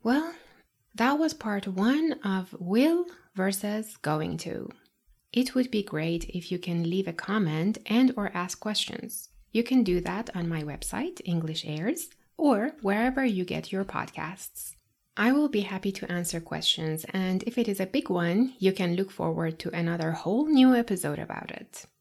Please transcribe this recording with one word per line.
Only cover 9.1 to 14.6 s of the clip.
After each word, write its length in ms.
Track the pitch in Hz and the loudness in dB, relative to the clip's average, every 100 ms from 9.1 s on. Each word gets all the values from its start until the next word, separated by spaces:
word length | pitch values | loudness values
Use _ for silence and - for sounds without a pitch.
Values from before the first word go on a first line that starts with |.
| - - - _ | -12 -16 -20 _
You 100 | 220 | 0
can 220 | 233 262 | 4 4
do 160 | 202 180 | 4 2
that 280 | 175 185 233 | 0 -4 -6
on 140 | 185 170 | -4 -2
my 140 | 160 | -2
website, 580 | 151 147 - - 320 370 | -4 -6 -6 -4 -6 -6
English 400 | - 170 160 160 | -2 -2 0 -6
Airs, 440 | - 151 190 339 - - _ - | -6 -4 -2 -4 -8 -16 _ 0
or 360 | 302 214 254 - | 2 4 0 -2
wherever 420 | 202 208 247 262 | 0 2 2 2
you 200 | 262 190 | 0 0
get 260 | 180 156 - | -2 -4 -4
your 140 | 190 | -4
podcasts. 920 | 196 - - - 156 190 - - | -4 -4 -6 -8 -10 -10 -14 -14